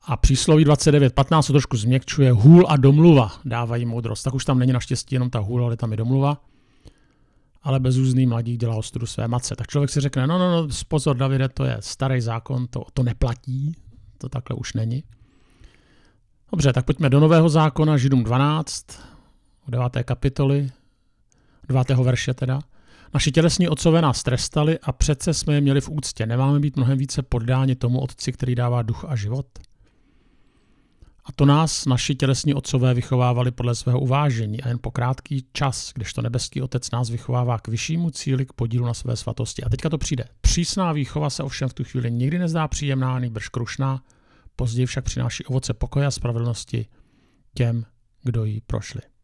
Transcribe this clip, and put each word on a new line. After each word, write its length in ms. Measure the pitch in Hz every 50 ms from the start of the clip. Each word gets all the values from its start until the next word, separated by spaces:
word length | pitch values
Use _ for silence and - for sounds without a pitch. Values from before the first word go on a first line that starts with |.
| _
A 100 | - 127
Přísloví 460 | - - - 135 - - - 156 151 160
dvacet 280 | 143 147 131 - 156
devět 220 | 143 147 143 127 -
patnáct 340 | - 135 - 165 156 143
to 60 | - 135
trošku 240 | 147 131 - -
změkčuje, 540 | 113 104 117 127 131 - - - - 139 131
hůl 340 | 123 104 107 147 165 175 185 175
a 80 | 156
domluva 540 | 139 127 135 143 151 165 175 156 139 113 98 - - -
dávají 400 | 131 120 117 120 113 120 120 120
moudrost. 380 | 117 117 120 113 113 107 - -
Tak 100 | 135 127
už 120 | 135 -
tam 140 | - 135 127
není 140 | 123 131 127
naštěstí 420 | 123 - - 131 - - - 135
jenom 140 | 127 123 123
ta 100 | - 117
hůl, 260 | 101 101 123 123 123
ale 120 | 120 117
tam 140 | 110 - 113
je 60 | 107
domluva. 440 | 104 113 120 131 135 139 143 147 - _ - _ _ _ _ _ _ _ - _ _ _ _ _ _ _ _ _ _ _ _ _ _ _
Ale 160 | 143 135 135
bezúzný 460 | 127 127 127 131 131 131 127 131 131
mladík 340 | 123 117 117 117 117 120 117
dělá 160 | 120 113 113
ostudu 300 | 110 110 - - 123 120
své 220 | - - - 113
matce. 280 | 117 120 123 - - 110
Tak 120 | - -
člověk 220 | - - 147 143 135
si 120 | - 147
řekne, 260 | 135 143 - 135 127
no, 100 | 147 170
no, 140 | 180 180 180
no, 160 | 175 165 165 147 123 - -
pozor, 300 | - - 151 - - 135
Davide, 320 | 123 135 135 135 131 135 131
to 140 | - - 135
je 140 | 131 120 110
starý 420 | - - - - 131 135 131 123
zákon, 460 | 113 117 113 117 - - 131 127 123
to, 180 | 120 - 123 - - _
to 100 | 131 127
neplatí, 720 | 120 113 - - 123 117 - - 135 127 135 139 151 165 - - - - - - - -
to 120 | - - 131
takhle 260 | - 123 - - 131
už 180 | - 113 - -
není. 300 | 117 110 113 120 139 - - - _ - _ _ _ _ _ _ _ - - _ _ _ _ _ _ _ _ _ _ _ _ _ _ _ _
Dobře, 220 | - 170 143 135 127
tak 120 | 135 127
pojďme 240 | - 139 - 156 135
do 100 | 131 143
Nového 300 | 156 156 170 165 160 170
zákona, 480 | 147 160 156 156 - - 156 156 151
Židům 260 | 139 123 139 135 127 113
dvanáct, 640 | 107 120 131 139 147 151 160 156 - - - - - - - - - - - _ _ _ _ _ _ _ _ _
od 40 | 131
deváté 320 | 120 120 123 127 - 120 120
kapitoly, 680 | - 120 - - 139 127 - 143 135 139 143 143 135 - _ _ _ _ _ _ _ _ _ _ _ _ _ _ _ _ _ -
devátého 360 | - 131 131 123 - 135 127 127
verše 300 | 127 127 - - - 131
teda. 260 | - 131 123 131 139 - _ _ - _ _ - - - - -
Naši 180 | - - 151
tělesní 380 | 131 165 156 170 - - 180 170
otcové 320 | 156 - - 170 156 170
nás 220 | 165 143 120 - -
trestali 560 | - 123 123 - - - 156 147 156 165 -
a 120 | - 147
přece 420 | 131 _ - - 147 - - 180 156
jsme 220 | - - 156 147
je 60 | 147
měli 200 | 143 139 135 143
v 80 | - -
úctě. 360 | 151 151 - - - - 110
Nemáme 340 | 110 117 123 131 139 143 143
být 160 | 143 147 131
mnohem 220 | 139 123 123 139
více 240 | 131 139 131 - 139
poddáni 540 | 131 _ - 123 113 120 127 131 135 135 127
tomu 240 | 127 - 120 123 131
otci, 320 | 135 127 - - - 135
který 240 | 127 - 131 123 123
dává 260 | 120 123 120 123 120
duch 240 | 117 110 113 - -
a 80 | 175 139
život? 300 | 110 101 104 120 135 - _ _ - - _ _ _ _ _ _ _ _ _ _ _ _ _ _ _ _ _ _ _ _ _ _ _ _ _ _ _ - - _ _ _
A 60 | 143
to 140 | - - 139
nás 400 | 139 143 151 165 156 - - -
naši 300 | 143 127 120 - - 143
tělesní 380 | 131 147 131 131 127 - 151 143
otcové 400 | 139 - - - 131 123 127 123
vychovávali 580 | 123 120 - 131 123 123 123 120 120 123 127
podle 240 | 123 - 120 120 120
svého 240 | - - 127 123 131
uvážení 640 | 139 123 131 143 151 147 123 113 110 104 107 113 -
a 40 |
jen 120 | 117 123 120
po 100 | - 113
krátký 540 | - - 117 123 135 - - - 143 135 127 _ _
čas, 380 | - 143 139 - - - - -
kdežto 260 | - 110 - - -
nebeský 400 | 117 117 120 123 - - - 135
otec 300 | 123 - - 123 - -
nás 180 | - 117 123 110
vychovává 500 | 117 117 - - 127 123 123 123 120 110
k 80 | -
vyššímu 420 | - 113 110 - - 160 170 170 165
cíli, 360 | - - - 143 131 131 135
k 80 | 127 -
podílu 320 | - 120 117 117 123 120
na 80 | 120 113
své 220 | - - 123 117
svatosti. 480 | 107 - 113 110 - 110 - - - -
A 60 | -
teďka 200 | 127 131 - 160
to 80 | 160
přijde. 280 | 139 - - 156 123 113 - _ _
Přísná 500 | - - - 170 170 - - 202 185 170
výchova 380 | 156 147 135 - - 156 151 143
se 140 | - - 151
ovšem 260 | 139 - - 139 127
v 40 | -
tu 100 | - 127
chvíli 280 | - - 127 120 120
nikdy 280 | 117 120 127 139 170 175
nezdá 280 | 180 165 160 165 156
příjemná, 520 | 151 - - 147 143 135 131 131 127 127 127
nýbrž 300 | 123 120 110 110 - -
krušná, 520 | - 120 120 - - - 135 135 135 131 _ _ _ _ _ _ _ _ _ - _
později 300 | - 131 117 110 123 127
však 180 | 123 - 135 123
přináší 420 | - - 127 123 117 - - -
ovoce 280 | - 127 131 - - 123
pokoje 320 | - - - - 139 143
a 60 | 143
spravedlnosti 720 | 131 - - 123 117 117 117 120 113 - - - - 117 110 - _ _ _ _ _ _ _ _ _ _ _ _ _
těm, 320 | - 123 117 117 117 113 _ _ _ _ _ _ _ -
kdo 220 | 131 113 113 110
jí 160 | 107 107 110
prošli. 400 | _ - - 107 - - - 104 - _ _ _